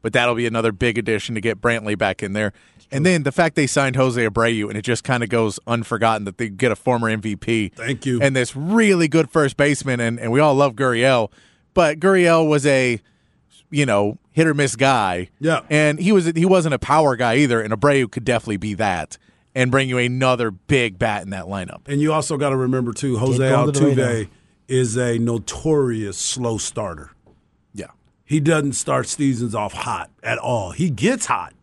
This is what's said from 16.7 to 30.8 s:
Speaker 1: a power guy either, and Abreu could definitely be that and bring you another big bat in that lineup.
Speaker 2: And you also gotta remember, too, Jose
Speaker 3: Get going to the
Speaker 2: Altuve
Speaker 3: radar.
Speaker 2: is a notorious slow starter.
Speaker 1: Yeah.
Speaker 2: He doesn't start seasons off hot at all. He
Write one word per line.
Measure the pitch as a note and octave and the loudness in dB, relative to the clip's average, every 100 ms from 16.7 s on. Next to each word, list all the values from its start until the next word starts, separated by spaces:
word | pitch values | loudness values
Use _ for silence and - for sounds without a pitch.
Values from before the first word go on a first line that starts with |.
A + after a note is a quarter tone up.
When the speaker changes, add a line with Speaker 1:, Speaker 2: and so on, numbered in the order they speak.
Speaker 1:
a | C3+ | -2
power | - D3+ D3+ A#2+ | 2 4 4 2
guy | A#2+ A#2+ | 0 2
either, | C#3+ A#2 | 2 2
and | A2 | 0
Abreu | G#2+ C#3+ C#3 A#2+ | 0 2 2 0
could | - A#2+ | -4 -2
definitely | A#2 A2+ G2+ | -2 -2 -6
be | G#2+ | -6
that | G2 G#2+ F2 D#2 - _ _ _ | -2 -2 -2 -6 -14 _ _ _
and | C3 B2+ | -2 0
bring | C3+ C3 | 2 0
you | B2 | 0
another | B2 B2+ C3 B2 A#2 | -2 0 0 2 -2
big | F#2 - C#3 A#2 F2+ | -4 0 0 0 -2
bat | A2+ G#2 | -4 -4
in | F#2 | -6
that | G2 E2+ | -10 -8
lineup. | G2 F2+ - - | -8 -8 -14 -6
Speaker 2:
And | C#3+ | -2
you | D3+ | 0
also | D#3 - D3+ | 0 -2 -4
gotta | C#3+ C3+ | -2 0
remember, | B2+ C3 A#2+ | 0 0 -2
too, | A2 C3+ A#2 | -4 -4 0
Jose | B2+ B2+ | 0 2
Speaker 3:
Get | C3 | 2
going | B2+ B2 | 2 2
to | C#3 | 2
the | D3 | 2
Speaker 2:
Altuve | C3 | 2
Speaker 3:
radar. | B2 A#2 G2+ _ _ _ _ | 0 -2 -6 _ _ _ _
Speaker 2:
is | C3 B2 A#2 | 0 0 0
a | B2 A#2 | 0 0
notorious | A#2 A#2 F#2+ - D#3+ D3+ C3 A2+ G2+ F2+ | 0 -2 -6 -6 0 2 2 -2 -6 -6
slow | - - A#2+ A2 | -6 -4 -4 -4
starter. | - - G#2 D#2 - _ _ _ _ _ _ | -6 -8 -8 -10 -16 _ _ _ _ _ _
Speaker 1:
Yeah. | G2+ - _ _ _ _ | -16 -16 _ _ _ _
Speaker 2:
He | D#3 | 0
doesn't | D3 D#3+ C#3+ | 2 2 0
start | C3+ - C3 B2 | -4 -2 -2 -4
seasons | - C#3 A#2+ A#2+ G#2+ | -2 -2 0 -4 -4
off | G#2 | -6
hot | - - F#2+ F2 _ | -8 -8 -8 -10 _
at | A2+ A2+ | -8 -6
all. | A#2+ A#2+ F#2 | -2 -4 -4
He | G2 | -2